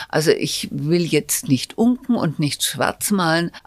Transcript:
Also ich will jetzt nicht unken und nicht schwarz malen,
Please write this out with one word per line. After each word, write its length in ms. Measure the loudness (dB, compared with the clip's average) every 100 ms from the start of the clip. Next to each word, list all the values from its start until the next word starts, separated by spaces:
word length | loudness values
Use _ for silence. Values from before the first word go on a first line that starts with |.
| -4
Also 220 | 0 2
ich 360 | 2 0 -4 -6
will 340 | -4 0 0
jetzt 420 | 2 0 0 -4 0
nicht 300 | 0 0 0
unken 380 | 2 2 0
und 240 | 0 0 -2
nicht 240 | -2 -2
schwarz 480 | -4 0 -2 0 -2
malen, 400 | 2 2 2 0 -6